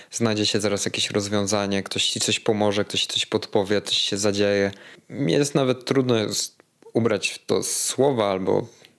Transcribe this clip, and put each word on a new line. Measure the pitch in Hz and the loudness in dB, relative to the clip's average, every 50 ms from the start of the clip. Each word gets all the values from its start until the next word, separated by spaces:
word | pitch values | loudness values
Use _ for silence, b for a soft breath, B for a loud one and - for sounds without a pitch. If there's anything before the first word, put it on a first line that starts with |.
| B B | B B
znajdzie | - - 117 113 110 107 107 | -4 -2 0 0 2 2 0
się | 101 - 110 | 0 0 0
zaraz | 98 110 101 98 - | 0 0 0 0 -2
jakieś | - - - - - | -4 -2 -2 -4 -2
rozwiązanie, | - 104 101 101 104 104 101 95 107 104 101 98 98 98 95 | -2 -2 -2 0 0 0 0 0 0 0 0 0 0 -2 -2
ktoś | - - - - | -4 -4 -2 -2
ci | - - 113 | -2 -2 -2
coś | - - 110 - | -2 -2 -2 0
pomoże, | - - 110 104 104 104 101 104 104 | 0 0 0 2 2 2 2 0 -2
ktoś | - - 101 | -2 -2 -4
ci | - - | -4 -2
coś | - - - | -2 -4 -4
podpowie, | - - 107 - - - 110 98 92 104 101 - | -2 -2 -4 -4 -2 -2 -2 0 2 0 -2 0
coś | - - - | -2 -2 -2
się | - - - | -2 -2 -2
zadzieje. | 98 101 107 98 101 104 101 101 101 98 98 98 B B B B B _ _ | 0 0 0 2 2 2 2 4 2 2 0 -2 B B B B B _ _
Mi | 123 - 143 160 160 | -6 -4 0 2 2
jest | 147 147 143 - | 2 2 2 2
nawet | 156 135 127 127 127 - | 2 2 2 0 -2 -2
trudno | - 135 135 131 123 120 110 107 101 101 | 0 0 2 2 2 2 2 0 0 -2
z-, | - - - - - _ _ _ _ _ - - | -4 -6 -6 -10 -16 _ _ _ _ _ -4 -2
ubrać | 117 113 117 107 98 - - | 0 2 2 2 0 -2 -4
w | - - - | -6 -8 -4
to | - - 95 95 | -2 -2 -2 0
słowa | - - - - - - - 127 143 139 117 107 101 | -2 -4 -2 -2 -2 0 2 2 2 2 2 2 2
albo | 95 95 95 98 101 98 - - B B B B B | 0 0 0 0 0 0 0 -2 B B B B B